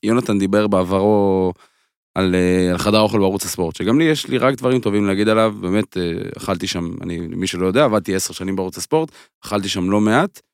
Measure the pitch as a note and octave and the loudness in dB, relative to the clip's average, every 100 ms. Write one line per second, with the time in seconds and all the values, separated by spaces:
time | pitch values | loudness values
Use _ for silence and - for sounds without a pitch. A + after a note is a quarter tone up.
0 | G#2 A#2 A#2 G#2 F#2+ G2+ G#2+ G2 F#2 F#2+ | 2 0 2 0 2 2 2 2 2 2
1 | G2+ G#2+ G2 F#2+ F#2 F2+ _ _ _ _ | 4 4 2 2 0 -4 _ _ _ _
2 | _ - F#2+ F#2 F2+ F#2 F2+ F2+ G#2 G#2+ | _ -2 0 2 2 2 2 0 2 2
3 | G#2+ G#2+ F#2+ F#2+ - - E2+ - F#2 C3 | 2 2 0 0 -6 -4 -6 -4 0 2
4 | D#3+ D3+ - B2+ B2 C3 B2+ B2+ A#2 G2+ | 2 0 -2 0 0 0 0 0 0 0
5 | G2+ F#2+ G#2+ A2 A2 G#2+ F2+ G2+ G#2+ - | 0 2 2 4 2 0 -2 -2 -2 -4
6 | F2 E2+ - - - F#2 F#2+ F#2 E2+ E2 | -4 -4 -8 -10 -6 -4 -4 -4 -6 -6
7 | F2 E2+ E2+ F2+ F#2 F2+ F#2 G#2 D3 G#2+ | -8 -8 -8 -4 -4 -2 0 2 2 2
8 | F2+ F#2+ - - F#2 G2 F#2+ - - D#3 | 0 -4 -4 -8 -6 -4 -4 -8 -2 -2
9 | D#3+ - - _ - G#2 G2 F#2+ F2+ G#2 | -2 -10 -20 _ -6 -4 -4 -2 0 2
10 | G#2+ A2+ G3 - _ | 2 2 0 -4 _